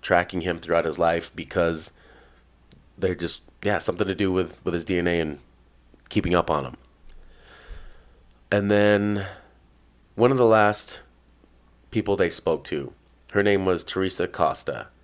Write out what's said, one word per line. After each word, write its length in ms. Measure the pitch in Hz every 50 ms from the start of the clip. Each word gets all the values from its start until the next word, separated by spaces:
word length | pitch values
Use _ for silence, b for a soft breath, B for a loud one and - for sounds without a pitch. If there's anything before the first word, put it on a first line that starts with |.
tracking 400 | - - 98 87 87 - - 90
him 180 | 82 92 85 85
throughout 240 | 85 82 85 85 80
his 160 | 82 73 87
life 320 | 85 82 85 85 - - _
because 580 | - 78 - - 95 85 82 82 78 78 - b b b b b b b b b b b b _ _ _ _ - - _ _ _
they're 180 | - 87 95 92
just, 260 | 85 85 82 - - _ - _ _ -
yeah, 140 | 98 104
something 300 | 90 - - 90 85 104
to 80 | 92 95
do 180 | 95 104 95 92
with, 260 | 92 90 82 - - -
with 80 | 92 85
his 100 | 87 82
D 140 | 82 92 87
N 80 | 87
A 140 | 87 87 85
and 180 | 82 78 73 73 - - _ _ _ _ _ _ _ _ - _ _ _
keeping 260 | - 104 - 87 87
up 160 | 87 82 -
on 140 | 82 73 67
him. 100 | 64 65 - - _ _ _ - - b b b b b b b b b b b b b b b b b b b b b b b b b _ _ _
And 180 | - 104 101 101
then 560 | 104 104 104 104 104 101 101 104 104 101 95 95 B B B B B B _ _ _ _ _ _ _ _ _ _ _
one 160 | - 113 123
of 60 | 135
the 80 | 127 123
last 560 | 113 110 110 104 104 104 - - - - - - _ _ _ _ _ _ _ _ _ _ _ _ _ _ _ _ _
people 240 | - 113 101 - 101
they 140 | 92 95 85
spoke 340 | - - - - 80 76 -
to, 280 | - - 76 67 60 - _ _ _ _ _ _ _
her 120 | - 104 101
name 220 | 104 101 98 95
was 180 | 92 90 85 -
Teresa 440 | - - 95 95 95 - - 90
Costa. 600 | 90 - - 87 71 - - - - 67 55 53 - _ _